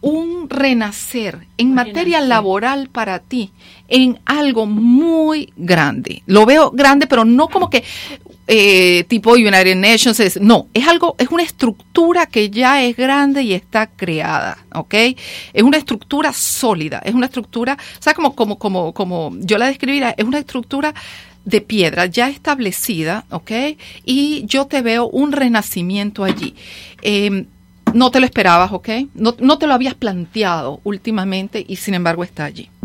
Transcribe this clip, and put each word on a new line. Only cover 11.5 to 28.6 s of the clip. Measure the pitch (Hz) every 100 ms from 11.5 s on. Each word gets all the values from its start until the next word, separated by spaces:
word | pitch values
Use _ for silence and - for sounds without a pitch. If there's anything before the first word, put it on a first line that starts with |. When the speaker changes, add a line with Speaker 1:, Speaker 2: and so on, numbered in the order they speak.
| - 240 196 _ - 330 349 320
Speaker 1:
que | 233 208
ya | 202 254 277
es | 247 233
grande | 254 277 285 277
y | 247
está | 185 _ 220 214
creada, | - 180 156 165 151 - - _ 160
¿ok? | - 208 240 254 - - -
Es | -
una | 233 302
estructura | 294 214 - 285 302
sólida, | - - - 247 180 156 127
es | - 240
una | 254
estructura, | 262 214 233 240 277 - -
o |
sea, | -
como, | 311 302 -
como, | 214 208
como, | 214 190 165
como | - 185 175 156 87
yo | 185 208
la | 247
describiría, | 269 262 277 247 -
es | 214
una | 285
estructura | 285 262 233 277 302 302 - - - _ -
de | 220
piedra | - 220 165 156 180
ya | 170 247
establecida, | 277 - 277 214 - - 180 160 202 -
¿ok? | 170 - 220 285 302 - - -
Y | 262 285 294 214
yo | 269 277
te | 285
veo | 233 233 240
un | - 285
renacimiento | 285 254 226 - - 175 202 202 208
allí. | 190 - - - - - - -
Em, | - 208 208 196 - _ _ _ -
no | 233 254
te | 262
lo | 254
esperabas, | 247 185 170